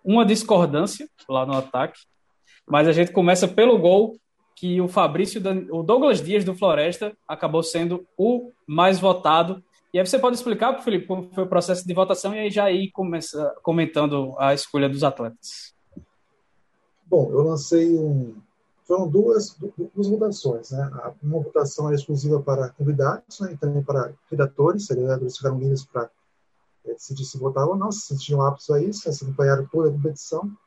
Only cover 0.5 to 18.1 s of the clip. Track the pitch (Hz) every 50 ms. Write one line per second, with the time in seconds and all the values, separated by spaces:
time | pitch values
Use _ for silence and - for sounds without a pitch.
0.5 | 220 175 175 156 139 151 156 - - - 302 - _ _ - - 135 131 131 135
1.5 | 139 135 135 131 - 127 139 - - - _ _ _ _ _ _ _ _ _ _
2.5 | _ _ _ - 147 147 156 165 151 165 175 170 - 196 175 175 185 180 202 180
3.5 | - - 220 247 233 190 170 175 185 202 220 226 - - _ _ _ _ _ _
4.5 | _ - - 180 175 185 180 175 180 208 175 151 147 170 208 190 - 214 185 196
5.5 | 190 190 - - 160 165 165 165 226 262 285 285 220 143 147 160 208 208 190 185
6.5 | 180 180 208 185 156 147 151 170 170 - 214 208 214 _ _ - - - - 156
7.5 | 151 165 165 165 - 170 170 170 180 175 - _ _ - 190 233 247 240 247 -
8.5 | _ _ _ - 147 165 175 190 190 175 185 196 180 180 - 151 156 165 170 175
9.5 | 190 190 _ _ _ _ _ _ - 175 185 185 - 262 254 247 240 233 - 240
10.5 | 214 - 220 254 262 - - 247 208 170 - - 185 185 180 - - 190 185 185
11.5 | 185 180 170 - 180 180 180 180 175 185 190 185 190 185 - 196 208 214 214 208
12.5 | 196 208 202 196 180 185 190 185 _ - 190 175 170 165 151 - - 147 151 -
13.5 | - - _ 170 165 165 165 160 - 151 151 143 147 139 135 131 131 - 135 139
14.5 | 143 139 - - - 143 139 135 135 139 151 139 135 - 120 113 117 _ - -
15.5 | - - - - _ _ _ _ _ - - _ _ _ _ _ _ _ _ _
16.5 | _ _ _ _ _ _ _ _ _ _ _ 165 185 160 131 - - 135 147 160
17.5 | 165 147 - - 170 165 165 170 165 160 156 151